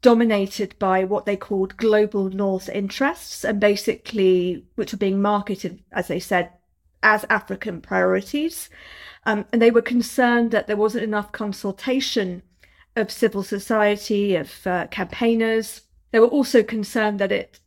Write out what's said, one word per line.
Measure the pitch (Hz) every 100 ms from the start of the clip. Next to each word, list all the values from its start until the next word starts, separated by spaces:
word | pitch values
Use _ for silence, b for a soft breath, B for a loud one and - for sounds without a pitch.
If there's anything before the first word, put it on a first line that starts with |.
dominated | 254 233 233 208 196 - 196 -
by | 190 185
what | 190 208
they | - 202
called | - 196 190 -
global | 226 214 208 208 190
north | 190 196 190 -
interests, | 208 196 - 269 359 - -
and | 202 208
basically, | 208 202 - - - 220 190 185 180 170 -
which | - 202
were | 202
being | 196 196
marketed, | 202 208 202 196 175 185 _
as | - 175
they | 175
said, | - 185 175 _ _ _ _ _
as | 214 214 -
African | 220 - 196 220 175
priorities. | - 185 185 185 202 294 320 - - B B B B B -
Um, | 208 196
and | -
they | 226
were | 233
concerned | 233 240 226 - 247 240 233
that | 220 -
there | 208
wasn't | 214 226
enough | 220 208 202
consultation | - 208 196 202 190 - 262 269 247 185 180 _ _ b b b -
of | 208
civil | - 214 202
society, | 190 202 - 220 208 208 - 208 202 180
of, | 180 - 190
uh, | 180 -
campaigners. | - 180 - 233 233 226 226 220 - _ _ _
They | 226
were | 233
also | 285 262 247
concerned | 214 226 202 240 214 202
that | 196
it | 196 - _